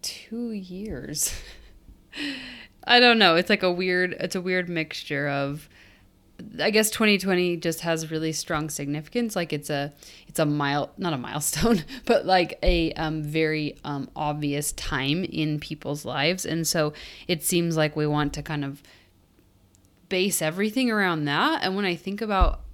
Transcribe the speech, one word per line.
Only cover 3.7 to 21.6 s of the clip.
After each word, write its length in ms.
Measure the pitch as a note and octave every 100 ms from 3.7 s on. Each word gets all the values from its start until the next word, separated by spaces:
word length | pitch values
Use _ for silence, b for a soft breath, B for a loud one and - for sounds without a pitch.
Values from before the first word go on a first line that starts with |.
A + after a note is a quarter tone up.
weird, 460 | F3 F#3 F3+ F3+ -
it's 160 | F3+
a 60 | F#3+
weird 280 | F3+ F#3 F3+
mixture 600 | E3 D#3 - - C#3+ C#3+
of, 400 | C#3 C#3 D3+ - B B B B _ _ - - -
I 100 | F3
guess 200 | G#3+ G#3+
twenty 260 | - G#3+ G3+
twenty 400 | F#3+ F3+ F3+ F3
just 240 | E3 D#3+
has 300 | E3+ E3 D#3+
really 220 | D#3+ D#3+
strong 360 | D#3 - D#3 D#3
significance. 680 | - C#3+ D3 - A#3+ A#3
Like, 200 | G3 E3+
it's 160 | D3+ -
a, 240 | D3 C#3+ B B B B
it's 100 | -
a 60 |
mile-, 480 | D#3 D3 C#3+ D3 - -
not 160 | F3+
a 20 | C#3
milestone, 640 | B2 D3 - D3+ G#3 G#3+ D3+
<laughs> 100 | C4+
but, 220 | - A3+ E3
like, 320 | F#3 E3+ -
a, 300 | - F3 E3
um, 300 | - D#3+ D#3
very, 560 | D3 D#3 D#3 D#3 D3+ -
um, 260 | D3 C#3+ C3+
obvious 580 | - D3+ D3+ D3 C#3+ D3
time 520 | - - C3+ C3+ E3
in 340 | F#3+ D3 D#3 D3+
people's 460 | - D#3 C3 C#3+
lives. 400 | - C#3 D3+ F#3
And 220 | - E3 D#3+
so 260 | E3+ D3+ D3 B B B
it 160 | F3
seems 320 | - F3 E3+
like 220 | D#3+ D#3 D#3
we 100 | D3+
want 280 | D3 C#3+
to 80 | D3
kind 240 | - D3+ C#3
of 160 | C#3 B B B _ _ _ _ _ _ _ _ _ _
base 320 | F#3 G3 -
everything 480 | D#3 F3 G#3+ G#3+ B3
around 340 | G#3+ F#3+ D#3+
that. 400 | D3 D3 C4+ D#4+